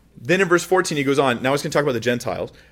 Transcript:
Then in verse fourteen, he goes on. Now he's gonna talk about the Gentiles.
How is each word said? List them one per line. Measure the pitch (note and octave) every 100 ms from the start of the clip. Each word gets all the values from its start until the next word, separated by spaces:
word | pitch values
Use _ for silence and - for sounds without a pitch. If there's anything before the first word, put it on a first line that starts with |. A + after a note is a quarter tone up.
| _ -
Then | A#2+ F#3
in | F#3
verse | F3
fourteen, | - F#3 F3+ D3+
he |
goes | C3+ C#3
on. | C#3 A2+
Now | C3
he's | D3
gonna | D#3+
talk | D3+
about | D3
the | A#2+
Gentiles. | A#2 B2 A2+ F2 G#2+ - -